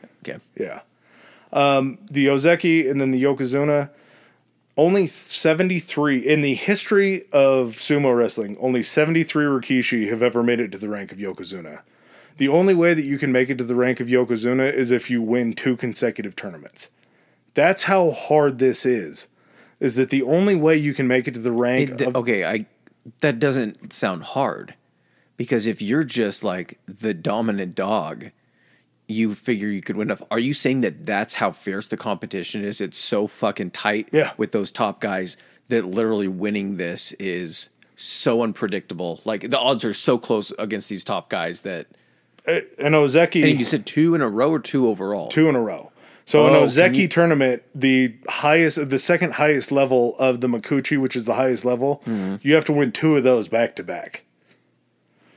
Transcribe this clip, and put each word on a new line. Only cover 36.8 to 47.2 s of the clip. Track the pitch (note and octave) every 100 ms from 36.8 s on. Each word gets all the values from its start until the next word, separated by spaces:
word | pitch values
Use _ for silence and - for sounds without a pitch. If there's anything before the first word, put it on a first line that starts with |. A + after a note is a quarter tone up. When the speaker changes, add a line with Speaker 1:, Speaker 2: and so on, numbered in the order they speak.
| E2+ F2 - -
Speaker 1:
is | F#2+ F2+ E2+ D#2 - _ _
so | - - - C#3+ A#2
unpredictable. | A#2 G2 G#2+ F#2+ - F2 F2+ E2
Like, | G#2+ G#2 A2+
the | C3
odds | A#2+ B2+
are | A2+
so | G2+ - B2
close | - A2 G2 -
against | G#2 G#2+ -
these | G2
top | - G2 -
guys | G2 E2+ E2+
that | G2+ E2+ - _ _ _ _ _ -
Speaker 2:
Uh, | E3+ - -
an | D3
Ozeki | D#3 C#3+ D#3 E3+ F3 D3
Speaker 1:
And | D3
you |
said | A#2 C#3+ G#2+
two | - E3
in | E3+
a | B2
row | G#2 C#3
or | D#3
two | - C#3 B2
overall? | F#2+ F#2+ G2+ D2+
Speaker 2:
Two | - D#3+
in |
a | C3
row. | A2 E2 - _ - - -
So | D3+ D3+
an |
Speaker 1:
Oh, | D3+
can | C#3+
Speaker 2:
Ozeki | B2+ F3+ B3+
Speaker 1:
you | F#3
Speaker 2:
tournament, | -